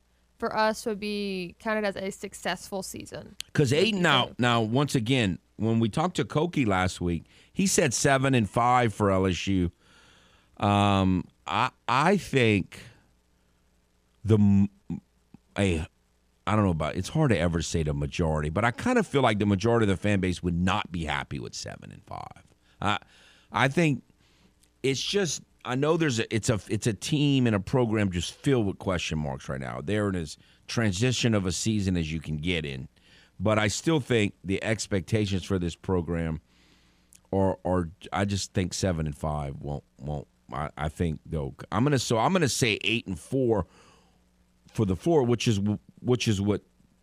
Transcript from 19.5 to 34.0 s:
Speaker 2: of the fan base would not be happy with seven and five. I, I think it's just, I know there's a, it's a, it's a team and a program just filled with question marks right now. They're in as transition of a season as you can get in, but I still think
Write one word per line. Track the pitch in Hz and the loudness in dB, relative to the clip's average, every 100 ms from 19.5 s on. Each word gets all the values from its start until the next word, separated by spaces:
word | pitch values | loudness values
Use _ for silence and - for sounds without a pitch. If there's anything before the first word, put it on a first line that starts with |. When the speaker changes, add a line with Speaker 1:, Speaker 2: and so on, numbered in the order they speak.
| 101 110 117 | 2 2 2
Speaker 2:
of | 107 | 2
the | 92 | 0
fan | 104 101 | 0 0
base | 92 87 | 0 -2
would | 87 85 | -2 0
not | 92 92 - | 0 0 -4
be | 85 78 | -6 -4
happy | 71 65 71 | -4 -4 -8
with | 53 | -10
seven | - - - - | -12 -12 -14 -16
and | 50 - | -20 -14
five. | 50 50 - - _ _ - | -14 -14 -18 -20 _ _ -8
I, | 98 104 - - - - _ | -4 -4 -8 -20 -20 -20 _
I | - 131 | 0 2
think | 139 165 139 - _ _ _ _ _ _ _ | 2 2 0 -6 _ _ _ _ _ _ _
it's | 135 135 | -4 -4
just, | - 202 180 - - _ | -2 -2 -2 -4 -14 _
I | - 127 | -6 -2
know | 147 170 | 2 2
there's | 160 113 | 2 0
a, | 110 110 | -2 -2
it's | - | 0
a, | 110 - | -2 -2
it's | 107 123 | -4 -2
a | |
team | 101 - 156 147 139 123 | -4 -2 0 2 4 2
and | 104 | 0
a | |
program | 95 135 120 107 101 | 0 0 0 0 0
just | 87 82 | -2 -6
filled | - - 127 101 | -4 0 2 0
with | - | -2
question | 98 87 - 80 | -4 -4 -2 -4
marks | 73 65 - | -4 -6 -8
right | 67 | -8
now. | 65 60 | -8 -8
They're | 73 104 101 | -4 -2 0
in | 92 | -2
as | 78 - _ _ - | -6 -10 _ _ -8
transition | - 113 90 127 120 123 107 | -2 0 0 0 2 2 2
of | 95 | 0
a | |
season | 85 - 110 98 90 | -2 -2 0 0 0
as | 80 | -2
you | 80 | -4
can | 78 76 | -6 -6
get | 82 87 76 | -2 -2 -4
in, | 65 67 _ _ - _ - | -8 -12 _ _ -20 _ -4
but | 98 107 | 0 2
I | 107 | 2
still | - - | 0 0
think | 160 | 0